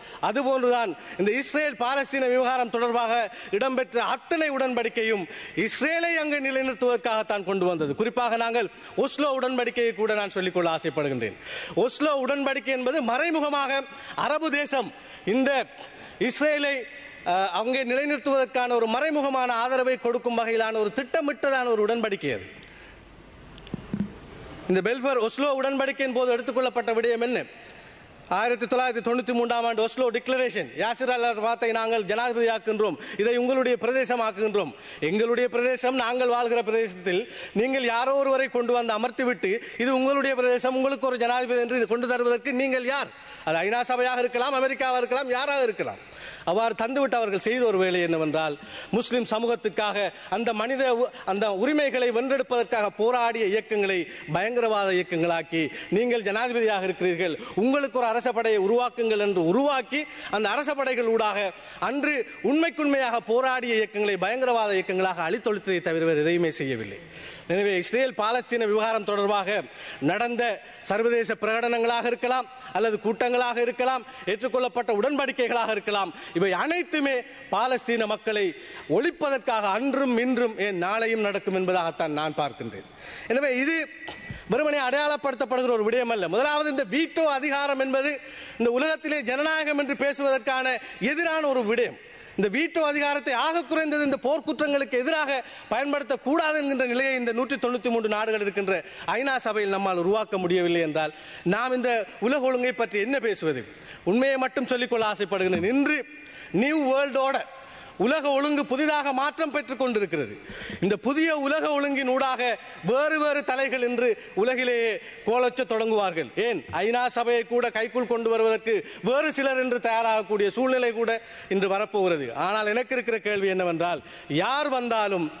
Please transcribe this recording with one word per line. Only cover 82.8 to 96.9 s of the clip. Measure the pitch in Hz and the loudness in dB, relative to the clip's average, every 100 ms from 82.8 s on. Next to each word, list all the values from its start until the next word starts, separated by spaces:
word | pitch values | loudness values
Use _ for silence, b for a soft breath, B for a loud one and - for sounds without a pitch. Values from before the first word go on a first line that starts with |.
| - - B B B | -14 -20 B B B
எனவே, | 247 285 247 | 0 2 0
இது | 277 330 294 - - B B B - | 0 0 -4 -10 -14 B B B -2
வெறுமனே | 240 302 294 | 0 2 0
அடையாளப்படுத்தப்படுகிற | 254 277 294 294 277 247 254 254 254 | 0 2 0 0 -2 -4 -2 0 2
ஒரு | 233 | 2
விடயம் | 214 240 240 | 2 2 2
அல்ல. | 220 170 | 0 0
முதலாவது, | 202 294 294 302 | 2 2 2 0
இந்த | 277 | -2
வீட்டோ | 208 269 320 330 320 | 0 -2 0 0 2
அதிகாரம் | 269 294 277 285 269 | 2 0 0 0 0
என்பது | 269 269 285 277 B B B - | 0 0 0 -4 B B B -2
இந்த | 233 | 0
உலகத்திலே | 240 311 311 311 302 | 2 0 0 -2 -2
ஜனநாயகம் | 240 262 311 311 302 285 | -2 -2 0 0 0 -2
என்று | 277 | -2
பேசுவதற்கான | 220 277 277 277 262 269 262 262 247 B B | -2 -2 0 0 2 0 0 0 -2 B B
எதிரான | 214 302 339 320 294 | -2 0 0 0 2
ஒரு | 254 | 2
விடயம். | 208 240 202 120 - B B - | 2 2 0 -4 -18 B B -2
இந்த | 202 | 0
வீட்டோ | 233 320 330 | 0 0 0
அதிகாரத்தை | 302 294 285 285 294 | 0 2 0 0 0
ஆக | 240 302 339 | 0 0 0
குறைந்தது | - 320 311 302 | 0 0 2 2
இந்த | 285 269 | 2 0
போர்க்குற்றங்களுக்கு | 254 302 294 - 302 285 262 | 0 0 -2 -2 0 0 0
எதிராக | 247 254 311 285 269 B B - | 0 0 0 0 -2 B B -4
பயன்படுத்தக்கூடாது | 226 285 285 277 262 254 330 311 | -2 0 -2 -2 -2 0 2 2
என்கின்ற | 302 277 262 | 0 0 0
நிலையை | 247 | 0